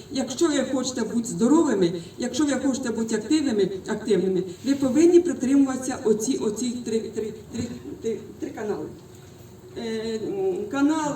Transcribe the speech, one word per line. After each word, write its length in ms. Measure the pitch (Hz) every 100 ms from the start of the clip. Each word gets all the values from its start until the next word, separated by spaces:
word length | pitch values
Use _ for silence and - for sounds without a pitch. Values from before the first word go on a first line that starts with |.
| -
якщо 360 | 254 - - 339
ви 160 | 285 233
хочете 300 | 262 - -
бути 260 | 196 226 226
здоровими, 640 | 170 233 320 302 202 170 170 - -
якщо 260 | 247 -
ви 80 | 294
хочете 380 | 254 277 240 240
бути 240 | 220 226
активними, 560 | 214 - 311 269 208 185 - -
активними, 540 | - 254 185 190 185 - -
ви 100 | 226
повинні 460 | 277 262 247 339 349
притримуватися 800 | - 262 254 277 269 254 - 254
оці, 320 | 220 208 - -
оці 340 | 226 208 247 240
три, 160 | 226 220
три, 320 | - 226 220 - -
три, 120 | 233 240 - - -
три, 160 | 226 214 - -
три 100 | 277
канали. 360 | 254 214 170 156 - - - - - - - - -
Е, 420 | 226 220 226 220 -
м, 260 | 196 190 185 208
канал, 420 | 277 285 320 302